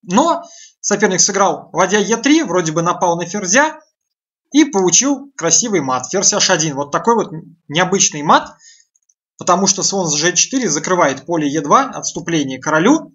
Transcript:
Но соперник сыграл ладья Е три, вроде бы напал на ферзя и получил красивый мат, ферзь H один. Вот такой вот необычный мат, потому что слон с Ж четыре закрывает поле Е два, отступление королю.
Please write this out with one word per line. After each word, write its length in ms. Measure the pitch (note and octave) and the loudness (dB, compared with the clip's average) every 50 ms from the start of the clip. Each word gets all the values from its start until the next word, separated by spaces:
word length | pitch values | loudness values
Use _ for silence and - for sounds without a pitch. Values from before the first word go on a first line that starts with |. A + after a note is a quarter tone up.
Но 420 | _ - F3+ A#3 D#4 E4+ D#4+ - - - - - - - _ _ | _ 0 2 2 4 2 0 -2 -6 -14 -20 -20 -20 -20 _ _
соперник 400 | - - G#3 G#3+ A3 G3 F#3 E3 | -2 -2 0 2 2 0 2 2
сыграл 500 | - - F#3+ F#3+ G3+ F#3 D3 C#3+ - - - | 0 0 2 2 2 2 2 -2 -8 -8 -2
ладья 260 | D#3 F#3+ F3+ G3 G#3+ | -2 0 2 2 0
Е 180 | G3 F3+ A3+ | 2 0 -2
три, 240 | A3+ - C#4 D4+ D#4+ D#4 | 0 2 4 4 4 2
вроде 280 | F#3+ - F3+ E3+ D#3+ | 2 0 0 0 0
бы 100 | D#3 E3+ | -2 -2
напал 360 | E3 F3 - - G3 F3 E3+ | -2 -2 -2 0 0 0 0
на 80 | E3+ E3+ | -2 -4
ферзя 540 | E3 - G#3 F#3+ F3+ G#3 C4+ D4+ D#4 D#4 - _ _ _ _ _ _ _ _ _ _ _ _ _ _ - | -6 -6 -6 -2 0 2 2 2 0 -2 -10 _ _ _ _ _ _ _ _ _ _ _ _ _ _ 2
и 100 | C#4+ D#4 | 2 2
получил 720 | D4 A3 G3 F#3 F3 D#3 - A#3+ C#4 C#4+ - - - _ | 4 2 0 2 4 2 2 2 0 -2 -2 -6 -16 _
красивый 460 | - E3 E3 - - A3 A#3+ G3+ E3+ | -4 -2 0 0 0 0 0 -2 -2
мат, 260 | C#3 C3 B2+ B2+ B2 - | 0 -2 -4 -4 -4 -4
ферзь 240 | - G3 F#3+ - G#3 | -4 0 0 0 0
H 160 | G3 - - | 0 2 2
один. 260 | F#3+ D#3+ D#3 D#3+ C#3 | 2 0 0 -2 -4
Вот 160 | C3 D3 C#3 | -6 -6 -4
такой 240 | - C3 - A3+ A#3 | -4 -2 0 0 0
вот 160 | A3 F3 - - D#3+ - - - _ _ | 0 0 -4 -8 -14 -16 -16 -20 _ _
необычный 540 | - C#3 E3 F#3 F3 F#3+ F#3+ - - - D3+ | -4 -2 0 0 2 2 2 2 0 0 -4
мат, 340 | C#3+ E3+ A#3+ D4+ - - - _ _ - - _ _ _ _ _ _ _ _ _ _ _ _ | 0 2 2 2 2 -2 -18 _ _ -20 -20 _ _ _ _ _ _ _ _ _ _ _ _
потому 300 | _ C3+ - F3 F3+ G3 | _ -2 0 0 2 2
что 160 | F#3+ - F#3 E3 | 0 0 0 -2
слон 240 | - G3 G3 F3+ | -2 -2 -2 -2
с 80 | D#3+ D3+ | -2 -2
Ж 160 | D3 D#3 F3 | 0 0 0
четыре 380 | F3 E3+ - - - C4+ B3 F#3 | 0 0 -2 0 -2 -2 -2 -2
закрывает 560 | C#3+ D#3 D#3 - F#3 F3 E3 C#3+ C3+ C3+ - | -2 -4 -2 -2 0 2 2 0 0 -4 -6
поле 240 | - E3+ E3 D3+ C#3+ | -4 -4 -2 -2 -2
Е 100 | C#3 D#3+ | -2 -4
два, 300 | D3 C#3+ F#3 A#3+ F3+ E3+ | 0 2 2 2 2 0
отступление 680 | - D3+ C#3+ - - E3+ D#3+ - E3 D#3 C#3+ C3 C3 B2+ | -6 -8 -10 -8 -8 -8 -6 -2 -2 -2 -2 -2 -6 -6
королю. 540 | - D3+ D#3 D#3 E3 B3 D4+ D#4+ - - _ | -4 0 0 2 4 4 2 2 0 -8 _